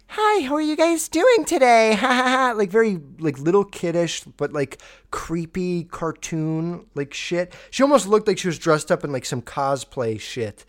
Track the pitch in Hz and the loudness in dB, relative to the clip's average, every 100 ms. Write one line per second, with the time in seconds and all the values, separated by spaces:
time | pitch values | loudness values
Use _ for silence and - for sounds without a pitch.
0 | _ - 427 415 262 294 302 302 330 330 | _ -2 2 2 0 -2 -2 2 2 2
1 | - 320 508 466 302 320 254 233 220 214 | -2 2 4 4 2 2 6 6 6 4
2 | 254 262 254 262 254 220 202 208 226 185 | 2 2 2 2 0 0 0 2 2 0
3 | 139 - 160 131 151 196 202 - 175 170 | -6 -6 -4 -2 2 2 2 -4 -4 0
4 | 170 - - - 143 147 139 - - - | -2 -4 -12 -6 -6 -4 -6 -6 -20 -20
5 | - - - 170 165 185 180 175 170 - | -12 -10 -6 -6 -6 -6 -4 -4 -6 -8
6 | 165 151 - 165 156 160 165 175 - - | -8 -6 -6 -4 -2 -4 -4 -8 -12 -10
7 | 143 - - 175 175 - - - 277 285 | -8 -8 -6 -4 -4 -8 -10 0 4 4
8 | 185 214 214 180 185 147 - 151 - 180 | 4 2 2 -2 -2 -4 0 0 2 -2
9 | 151 135 - 131 - - 139 139 - - | -2 -8 -6 -8 -8 -4 -2 -2 -6 -6
10 | 117 110 - - 110 - | -4 -4 -8 -8 -8 -10